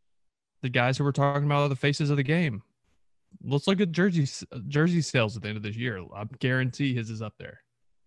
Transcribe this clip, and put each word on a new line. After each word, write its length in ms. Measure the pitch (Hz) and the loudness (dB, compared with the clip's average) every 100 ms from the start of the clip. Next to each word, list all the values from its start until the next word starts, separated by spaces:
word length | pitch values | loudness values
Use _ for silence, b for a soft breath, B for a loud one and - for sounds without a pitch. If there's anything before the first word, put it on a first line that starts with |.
| _ _ _ _ _ _ | _ _ _ _ _ _
the 80 | 135 | -2
guys 280 | 123 123 131 | 2 2 2
who 60 | |
we're 80 | 143 | 0
talking 340 | 135 143 143 147 | 2 2 2 2
about 160 | 143 | 2
are 60 | 143 | 2
the 60 | 135 | 2
faces 340 | 143 143 147 | 0 2 2
of 80 | 143 | 2
the 60 | |
game. 400 | 135 160 165 107 - _ _ _ _ _ _ - | 2 2 0 -2 -10 _ _ _ _ _ _ -14
Let's 220 | - 143 - | -2 0 2
look 120 | 190 | 2
at 100 | 202 | 2
jersey 320 | 160 196 170 | 2 2 4
s-, 200 | 139 - - - 101 | 0 -2 -12 -12 -4
jersey 340 | 143 165 175 | 2 2 2
sales 340 | 147 131 110 113 | 2 2 0 0
at 40 | |
the 40 | 104 | -6
end 80 | 107 | -6
of 60 | |
this 120 | 107 107 | -6 -4
year. 280 | 123 101 87 - | -4 -6 -8 -10
I 100 | 107 - | -12 -4
guarantee 540 | 131 131 127 - 143 | 0 0 0 -2 -2
his 160 | 123 110 | -2 -4
is 120 | 110 | -8
up 120 | 110 - | -10 -12
there. 220 | - - _ _ _ _ | -16 -18 _ _ _ _